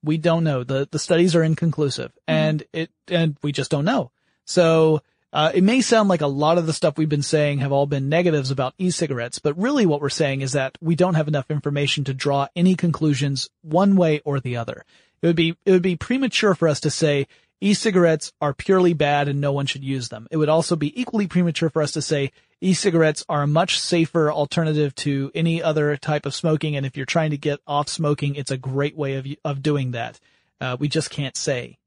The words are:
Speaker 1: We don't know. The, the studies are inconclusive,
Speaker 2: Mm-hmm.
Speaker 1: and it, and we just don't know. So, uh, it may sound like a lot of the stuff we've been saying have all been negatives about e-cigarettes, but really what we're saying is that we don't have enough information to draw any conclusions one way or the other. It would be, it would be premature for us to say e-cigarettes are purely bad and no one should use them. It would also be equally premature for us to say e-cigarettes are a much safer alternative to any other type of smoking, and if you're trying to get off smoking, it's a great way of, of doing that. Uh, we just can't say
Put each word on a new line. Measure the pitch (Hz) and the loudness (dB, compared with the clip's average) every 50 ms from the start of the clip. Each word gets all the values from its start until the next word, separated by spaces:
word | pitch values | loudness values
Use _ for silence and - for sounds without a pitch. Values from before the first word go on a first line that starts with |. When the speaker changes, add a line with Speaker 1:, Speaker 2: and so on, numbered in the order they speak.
| - | -2
Speaker 1:
We | 151 156 165 | -2 -2 0
don't | 156 175 165 170 165 | 2 0 2 2 2
know. | 160 143 131 127 | 0 0 -2 -4
The, | 123 135 135 139 - | -4 -2 -4 -4 -4
the | - 151 | -6 -8
studies | - - 175 165 175 185 156 | -2 0 2 4 4 4 4
are | 170 160 | 4 2
inconclusive, | 160 160 - - 165 143 - 151 139 131 - 123 120 _ _ _ - | 2 0 0 0 -2 0 0 -2 -2 -2 -6 -10 -10 _ _ _ -2
Speaker 2:
Mm-hmm. | 160 | 0
Speaker 1:
and | 156 156 156 156 151 147 _ - | 2 2 2 0 -2 -6 _ -8
it, | 165 160 - _ _ _ - | -8 -8 -8 _ _ _ -2
and | 180 175 165 160 143 _ - | 0 2 2 0 -2 _ -4
we | 147 | -4
just | 139 - 127 - | -2 -2 -2 -2
don't | - 143 143 | -2 0 0
know. | 190 254 262 160 120 _ _ _ _ _ _ _ | 0 0 0 -2 -4 _ _ _ _ _ _ _
So, | - - 180 175 165 165 160 160 160 156 151 _ _ _ _ _ _ - | -2 2 4 4 6 6 4 4 4 2 0 _ _ _ _ _ _ -2
uh, | 151 151 160 - | 0 0 2 4
it | 185 180 | 4 4
may | 196 240 262 | 4 4 2
sound | 240 - 240 220 214 196 | 2 4 4 4 4 4
like | 185 170 | 2 2
a | 151 143 | 0 -2
lot | 139 135 151 151 170 180 | 0 0 2 2 4 2
of | 165 | 2
the | 160 151 | 0 -2
stuff | - - 160 143 | 0 0 0 0
we've | - 156 156 | 0 -2 0
been | 151 147 | 0 -2
saying | 139 - - 156 147 147 143 143 | -2 0 0 2 2 2 0 -2
have | 131 143 139 | -2 0 0
all | 139 143 | 0 0
been | 143 147 139 135 139 | 0 0 -2 -2 0
negatives | 151 165 180 175 156 147 131 131 139 | 2 2 2 2 2 2 0 -2 -2
about | 131 131 131 - _ | -2 -2 -4 -4 _
e-cigarettes, | 190 180 165 - 175 151 139 120 117 120 - - | -2 -2 0 0 -2 -4 -4 -6 -6 -8 -10 -4
but | _ 151 147 170 | _ -2 -2 0
really | 196 247 294 285 226 | 0 0 2 4 4
what | 175 147 143 | 4 2 2
we're | 143 139 | 0 -4
saying | - - 160 139 135 135 135 | -2 0 0 0 0 -2 -4
is | 131 123 | -2 -2
that | 147 131 135 _ - | -2 -2 -2 _ -6
we | - 160 170 | -2 -2 2
don't | 143 180 185 175 | 2 2 2 2
have | 156 156 | 0 0
enough | 147 151 143 131 _ | 0 -2 -4 -2 _
information | 156 147 - 151 143 143 143 139 - - 139 | -6 -4 -2 -2 -2 -2 -2 -2 -2 -2 -2
to | 135 135 | -4 -4
draw | 131 - 147 139 139 139 135 _ | -4 -2 -2 0 0 -2 -4 _
any | 175 170 185 185 | 2 2 2 2
conclusions | 165 - 175 151 - 156 156 147 123 143 143 139 131 - - _ _ _ | 2 0 -2 -2 0 0 0 0 0 0 -2 -2 -4 -8 -10 _ _ _
one | 160 151 175 196 202 196 | -2 0 2 4 4 4
way | 190 180 160 151 151 _ | 4 4 4 2 0 _
or | 151 143 135 | -4 -4 -4
the | - 127 123 | -4 -4 -6
other. | 120 117 - - - - _ _ _ _ _ _ _ - | -6 -6 -8 -10 -12 -14 _ _ _ _ _ _ _ 0
It | |
would | 170 170 | 0 2
be, | 160 165 165 170 _ _ | 2 2 0 0 _ _
it | - 185 | 2 2
would | 185 175 | 4 4
be | 190 180 | 2 -2
premature | 160 - - 240 269 269 240 - - - 208 185 | -2 -2 -2 -2 0 0 0 -2 0 2 2 2
for | - - 160 | 2 2 0
us | 143 - | 0 0
to | - 151 | -2 -4
say | - - 160 151 147 139 139 _ _ _ _ _ _ _ | -2 0 0 0 2 0 -2 _ _ _ _ _ _ _
e-cigarettes | - 202 208 - - 233 190 185 175 170 160 151 - - _ _ | 0 0 0 2 0 0 2 4 4 4 2 2 -2 -10 _ _
are | - 147 139 | -4 -4 -4
purely | _ - - 190 190 180 175 170 | _ 0 2 2 4 4 4 2
bad | 143 151 143 147 143 143 | 2 2 2 2 2 0
and | 143 143 143 | 0 -2 -2
no | 143 143 | -2 -2
one | 139 139 139 | -2 -2 -4
should | 135 - 135 139 | -4 -6 -8 -6
use | 135 135 131 123 117 | -6 -6 -6 -6 -8
them. | 117 110 113 - | -12 -14 -14 -6
It | - | -2
would | 160 151 147 | -2 2 2
also | 156 165 156 - 175 | 2 2 2 0 0
be | 160 147 151 - 240 | 0 -2 -4 -4 -6
equally | 247 - - 220 208 | -8 -4 -2 -2 -2
premature | 170 - 180 180 170 156 - 165 160 | 0 2 2 2 2 0 0 -2 0
for | - 165 151 | 0 0 -2
us | 143 - | -2 -2
to | 156 143 | -6 -4
say | - 160 143 139 131 _ _ _ _ _ _ | -2 -2 -2 -2 -4 _ _ _ _ _ _
e-cigarettes | - 185 185 147 - 202 165 165 160 156 147 - - - | 0 0 0 2 2 2 4 4 4 4 2 -2 -6 -4
are | 156 147 143 | -2 0 0
a | 147 | 2
much | 147 160 180 190 - - | 2 2 2 2 0 -4
safer | - - - 170 165 151 _ 165 156 151 | -2 0 2 2 2 2 _ 0 2 2
alternative | 151 156 147 143 - - 165 156 156 151 151 143 135 | 0 -2 -4 -2 0 -2 0 0 0 0 0 -2 -2
to | - - 147 143 139 135 139 - | -4 -4 -2 -2 -2 -2 -4 -4
any | - 160 165 165 170 | -2 0 0 0 0
other | 156 165 156 156 147 147 147 | 0 0 0 0 0 0 -2
type | 143 - - 156 147 - | -4 -4 -4 -4 -2 -4
of | 139 131 | -6 -8
smoking, | - - 165 156 151 - 156 147 | -2 0 0 0 0 -2 -4 -4
and | 139 139 | -4 -4
if | 135 - | -6 -6
you're | 143 135 | -8 -8
trying | - - 170 160 156 | -2 -2 0 0 0
to | 151 139 | -2 -2
get | 143 151 143 143 _ | -2 -4 -4 -4 _
off | - 147 143 147 - | -4 -2 -2 -2 -2
smoking, | - - 160 147 147 - - 143 139 | -4 -4 0 -2 0 0 -2 -4 -4
it's | 147 135 - 139 | -6 -6 -6 -6
a | |
great | 127 131 139 131 139 143 147 147 | -6 -6 -6 -2 -2 -2 -2 -4
way | 156 147 139 135 | -4 -6 -4 -4
of, | 135 131 135 143 - _ | -6 -8 -10 -12 -8 _
of | 156 147 135 135 | -6 -6 -2 -2
doing | 151 147 143 135 127 120 | -2 0 0 -2 -4 -4
that. | 117 117 117 110 - _ _ _ _ _ _ _ _ | -6 -8 -10 -12 -16 _ _ _ _ _ _ _ _
Uh, | - 127 123 127 | -8 -6 -4 -4
we | 143 | -4
just | 147 - 160 147 - | -2 -2 -2 -4 -4
can't | - - 143 135 - | -8 -8 -8 -8 -8
say | - - - 139 123 120 123 127 _ _ | -6 -4 -4 -4 -4 -6 -10 -16 _ _